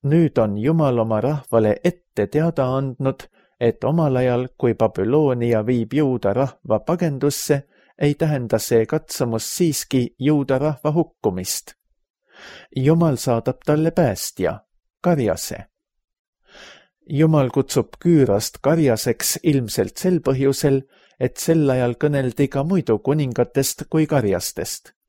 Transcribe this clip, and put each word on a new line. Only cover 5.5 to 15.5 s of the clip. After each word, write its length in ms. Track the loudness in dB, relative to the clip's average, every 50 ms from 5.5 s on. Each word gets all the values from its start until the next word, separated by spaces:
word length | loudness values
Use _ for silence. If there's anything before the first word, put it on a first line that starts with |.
| 0 0 0
viib 280 | 0 0 0 -2 -2 0
juuda 400 | 0 0 0 0 0 0 0 0
rahva 460 | 0 -2 -2 -4 _ _ -2 -2 -2
pagendusse, 840 | 0 -2 -2 -2 -2 -4 -2 0 -2 -2 -2 -2 -2 -2 -2 -2 -2 _ _ _ _ _ _ -2
ei 140 | -2 -2 0
tähenda 400 | 0 0 -2 0 -2 -2 -2 -2 -2
see 280 | 0 2 2 2 2 2
katsumus 560 | -2 -6 -6 _ -6 -4 -4 -2 -2 -4 -6 -6 -2
siiski 580 | 0 0 0 0 -2 -6 _ -2 -2 -2 -2 _ _
juuda 380 | 0 0 2 0 0 0 -2
rahva 340 | 0 0 -2 -4 -2 -4 -2
hukkumist. 840 | 0 0 -2 -2 _ _ -4 -2 -2 -2 -6 -6 -8 -8 -10 -16 -20 _ _ _ _ _ _ _ _ _ _ _ _ -20 -20 -20 -20 -20 -20 _ -8
Jumal 440 | -2 2 2 4 4 4 2 0 -2
saadab 400 | 0 0 -2 0 0 -4 -6 -6 -2
talle 260 | -2 0 0 0 0
päästja, 640 | 0 0 0 0 0 -4 -8 -12 -6 -2 -2 -2 -2 -4 _ _ _ _ _ _ _ _
Karjase. 680 | -2 0 0 0 0 -2 -2 -4 -6 -12